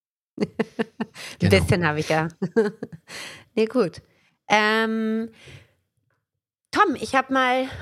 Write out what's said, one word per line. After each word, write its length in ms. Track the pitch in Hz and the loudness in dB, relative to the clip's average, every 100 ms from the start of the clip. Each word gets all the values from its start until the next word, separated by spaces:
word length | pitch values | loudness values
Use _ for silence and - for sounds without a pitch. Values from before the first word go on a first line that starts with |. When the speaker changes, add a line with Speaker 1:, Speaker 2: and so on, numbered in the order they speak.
| _ _ _ - | _ _ _ -6
Speaker 1:
<laughs> 40 | |
Ein 80 | 208 - 220 - 226 - 214 - - - | -6 -4 -8 -6 -8 -6 -10 -10 -18 0
Speaker 2:
Genau. 220 | 175 190 | 4 4
Speaker 1:
bisschen 260 | - 196 170 | 4 2 2
habe 140 | 151 | 0
ich 80 | 156 | 0
ja. 180 | 160 160 - 175 - 208 - - - | 0 0 -4 -2 0 0 -2 -14 -18
<laughs> 580 | - - - - - | -18 -16 -16 -18 -8
Nee, 120 | - 220 | -2 0
gut. 360 | 254 185 - - _ _ _ - | 0 -2 -4 -20 _ _ _ 0
Ähm, 800 | 214 214 220 226 220 220 220 226 - - - - _ _ _ _ _ _ _ _ _ _ | 2 4 2 0 -2 -2 -4 -6 -12 -20 -20 -20 _ _ _ _ _ _ _ _ _ _
Tom, 240 | - 403 269 | 0 0 0
ich 180 | 220 | -2
habe 180 | 269 254 | -2 0
mal 360 | 269 254 262 262 - | 0 2 0 -2 -8